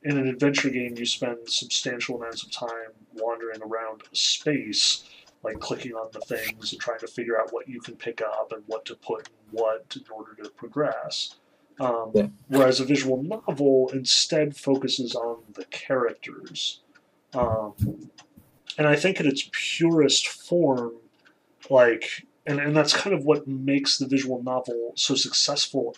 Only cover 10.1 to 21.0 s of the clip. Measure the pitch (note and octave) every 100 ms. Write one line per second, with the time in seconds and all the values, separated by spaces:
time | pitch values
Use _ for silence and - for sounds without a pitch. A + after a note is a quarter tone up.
10.1 | A2 G#2+ - G#2 _ A2+ C3+ D3 A2+ -
11.1 | - - - _ _ _ - B2+ A#2 A2
12.1 | A2 G#2 - - C3 C3 B2+ C3 C#3+ C3
13.1 | B2+ D3+ G#3+ - D3 C#3+ C3 B2+ C3+ B2+
14.1 | - - D#3+ D3 - - C3+ C3 - A#2+
15.1 | A#2+ A#2 A#2 - G2+ - - - C3 A#2
16.1 | - F#2+ G2 - - - - _ _ _
17.1 | _ _ C3 A#2+ A2 G#2+ - - - -
18.1 | - - - _ _ - - D3+ D3 F#3+
19.1 | F#3+ D#3 C3+ - - - - E3 E3 C#3+
20.1 | - - - - F3 D#3 B2+ A#2 A#2